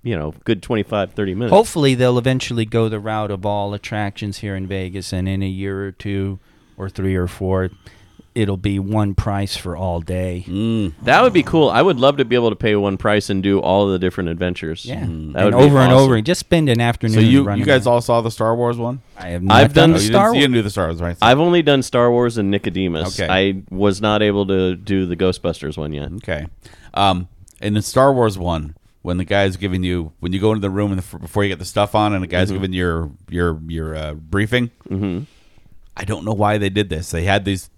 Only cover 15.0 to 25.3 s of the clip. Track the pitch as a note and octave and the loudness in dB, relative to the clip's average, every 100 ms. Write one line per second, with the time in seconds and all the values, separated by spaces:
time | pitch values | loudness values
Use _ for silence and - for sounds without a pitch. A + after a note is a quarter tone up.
15 | E2+ E2 D#2 C#2+ G2 G#2+ C#3+ C#3 B2+ B2+ | -8 -8 -8 0 2 6 6 8 6 6
16 | C3+ A#2+ G#2+ F3+ - E3+ D3+ A#2 A#2+ A#2 | 6 4 2 -2 0 2 2 2 0 0
17 | A2+ A2 A2+ C3+ A#2 G2+ B2+ C3+ A2+ A#2+ | 0 4 6 6 4 0 2 2 4 0
18 | A#2+ A#2 A2+ A2 A2+ A#2 A#2+ A#2+ A#2 B2+ | 2 0 0 -2 -2 0 0 -2 -6 -8
19 | _ - F#2 F2 F#2 A2+ D3 D3 E3 E3 | _ -16 -8 -4 4 6 8 6 6 6
20 | G#2 A2 D3 A#3 C#3 A#2+ G2+ G2 E2+ E2 | 4 4 4 4 4 2 0 -2 -2 -2
21 | E2+ E2+ A2 C3 E3+ F3 D3 C#3 B2 B2+ | -6 2 4 6 4 4 4 2 2 2
22 | A#2+ A#2+ A#2+ A#2 G2 G2+ G2 F2+ F#2 E2 | 4 4 2 0 0 0 -2 -2 -2 -2
23 | F#2 - F2+ F#2 G2 F#2+ - F#2 G#2 G2 | -4 -4 -2 2 2 -2 -8 -2 0 0
24 | G#2+ G#2+ G#2+ G2+ G2 F#2+ F#2 F2+ G2+ G2 | 0 2 2 0 0 0 0 -2 -2 -2
25 | F#2 E2+ F#2 | -2 0 -2